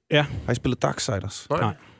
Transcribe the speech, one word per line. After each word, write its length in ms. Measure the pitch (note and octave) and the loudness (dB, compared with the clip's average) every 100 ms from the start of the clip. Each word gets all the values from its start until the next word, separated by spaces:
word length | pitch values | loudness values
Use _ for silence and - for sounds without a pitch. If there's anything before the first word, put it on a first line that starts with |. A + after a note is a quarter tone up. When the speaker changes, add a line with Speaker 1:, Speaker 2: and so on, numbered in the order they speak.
| _ | _
Speaker 1:
Ja. 140 | D3 C#3+ - - | 2 2 -2 -2
Speaker 2:
Har 60 | |
I 40 | A#2+ | 0
spillet 260 | C3+ B2 | 0 0
Darksiders? 680 | C3+ - - G2+ G2+ - - | 0 0 -2 -2 -4 -10 -4
Speaker 3:
Nej. 100 | D#3 | 0
Speaker 1:
Nej. 140 | A2 - - - | 0 -2 -12 -14